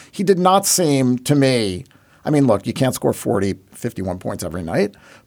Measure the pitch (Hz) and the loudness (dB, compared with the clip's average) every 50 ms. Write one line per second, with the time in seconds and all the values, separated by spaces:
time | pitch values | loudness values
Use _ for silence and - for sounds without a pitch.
0 | - - - - 202 175 196 170 180 185 190 196 196 - - - 180 151 143 135 | -20 -14 -6 -4 2 2 2 4 4 4 4 4 2 0 0 0 2 2 2 2
1 | 131 123 127 123 - - 143 143 135 131 127 120 110 98 90 90 - _ _ _ | 2 2 0 0 0 0 2 4 4 4 2 2 0 -2 -4 -6 -10 _ _ _
2 | _ _ _ _ - 143 151 147 139 123 104 101 - 123 - - 135 127 - - | _ _ _ _ -4 0 2 2 4 4 2 2 0 -4 -2 0 -2 -2 -2 -2
3 | - 139 139 - - 117 113 104 98 98 92 - - _ - - - 117 - - | -2 -4 -4 -2 -4 -2 -2 -2 -2 -2 -4 -6 -10 _ -18 -10 -10 -8 -8 -6
4 | 92 92 90 92 - 117 104 - 95 82 80 92 85 80 90 151 202 202 - - | -8 -6 -8 -8 -8 -8 -8 -8 -8 -8 -8 -8 -8 -4 -2 -2 -2 -4 -6 -14
5 | - - - - _ | -20 -20 -20 -18 _